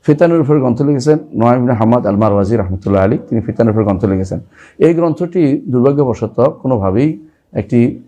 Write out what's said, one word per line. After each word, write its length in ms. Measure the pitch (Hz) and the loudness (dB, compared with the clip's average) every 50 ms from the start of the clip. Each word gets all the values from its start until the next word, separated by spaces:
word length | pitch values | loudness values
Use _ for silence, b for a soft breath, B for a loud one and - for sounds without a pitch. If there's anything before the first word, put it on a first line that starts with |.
| _ | _
ফিতানের 320 | - 147 147 175 165 165 165 151 | 0 2 2 2 2 2 0 2
উপর 120 | 127 151 151 | 2 0 0
গ্রন্থ 180 | 127 127 117 120 143 | 2 0 0 0 0
লিখেছেন 300 | 143 147 135 123 151 151 160 - - - 113 | 0 0 0 2 0 0 0 -2 -8 -4 0
নোয়াইম 200 | 113 120 123 127 | 2 2 2 2
ইবনে 120 | 120 127 127 104 | 0 0 0 0
হাম্মাদ 240 | 110 110 123 123 - 101 | 2 2 2 2 0 0
আল 80 | 98 101 110 | 0 2 2
মারওয়াজি 300 | 107 101 101 98 95 117 110 | 2 2 0 0 0 0 -2
রাহমাতুল্লাহ 400 | 95 90 95 90 - 95 98 98 95 | -2 -4 -8 -6 -2 0 0 2 2
আলী, 100 | 101 127 - - | 2 0 -2 -4
তিনি 120 | - 117 113 117 | -4 -6 -4 -4
ফিতানের 260 | - 104 - 117 117 104 | -6 -2 0 0 0 2
উপর 100 | 113 107 | 0 0
গ্রন্থ 160 | 104 98 90 110 101 | 0 0 -2 -2 -2
লিখেছেন। 280 | 95 95 95 92 92 - - b b b b b b b 147 | -2 -2 -4 -6 -8 -10 -10 b b b b b b b 2
এই 80 | 160 170 165 | 2 2 2
গ্রন্থটি 440 | 170 165 151 156 175 175 175 185 160 135 139 - - - | 0 -2 -2 -4 -6 -4 0 0 2 2 0 -2 -4 -2
দুর্ভাগ্যবশত 680 | 123 123 120 139 143 143 143 127 107 - 117 104 - - 120 151 - - | 0 2 2 2 2 2 0 -2 -2 -4 -6 -6 -2 0 0 0 -2 -4
কোনোভাবেই 480 | - 131 131 107 98 95 92 117 139 156 156 - B B B B B B - 123 | -4 -2 -2 0 0 0 0 0 0 0 -2 -6 B B B B B B -8 -8
একটি 200 | 101 - 123 120 120 139 - - - | -6 0 2 2 2 2 -2 -8 -16